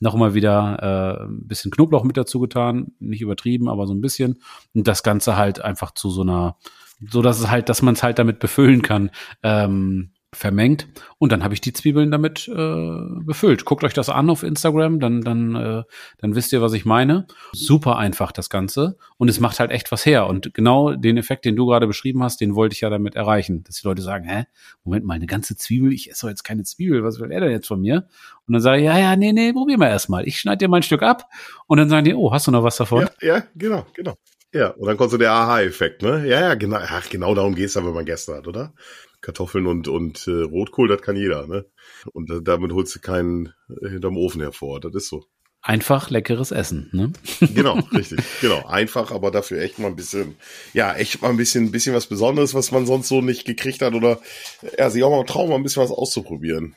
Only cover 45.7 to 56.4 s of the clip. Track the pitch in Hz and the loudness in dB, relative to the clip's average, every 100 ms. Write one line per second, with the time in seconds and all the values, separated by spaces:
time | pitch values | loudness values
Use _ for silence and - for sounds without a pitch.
45.7 | 110 - 139 - 117 104 120 131 - - | -2 2 0 0 -4 -2 -4 -4 -4 -4
46.7 | 80 73 90 113 185 - - 151 107 139 | -6 -6 -4 -2 -4 -10 0 2 4 2
47.7 | 208 - 214 98 - - - 123 78 - | 0 0 -2 -2 -8 -8 -2 0 0 0
48.7 | 92 110 123 107 95 98 101 - 85 95 | -2 0 -2 -6 -4 -2 -2 -4 -6 -6
49.7 | - 101 87 82 98 80 78 - - - | -6 -8 -8 -8 -6 -8 -10 -20 -20 -6
50.7 | - 101 - 123 - 123 120 117 127 113 | 0 0 0 -4 -2 0 0 0 2 0
51.7 | 117 135 123 - 101 117 147 143 135 127 | 0 0 -2 -2 0 0 2 2 0 0
52.7 | 131 123 131 123 131 127 120 - 117 135 | 0 2 0 2 0 0 -2 -6 -6 -6
53.7 | 131 131 113 120 117 - - - - - | -2 -2 2 2 2 -4 -18 -18 -16 -10
54.7 | - 131 113 135 143 123 - 170 135 139 | 0 0 4 4 2 0 -2 0 0 -2
55.7 | 139 123 - 135 117 98 78 | 0 0 0 -4 -6 -8 -8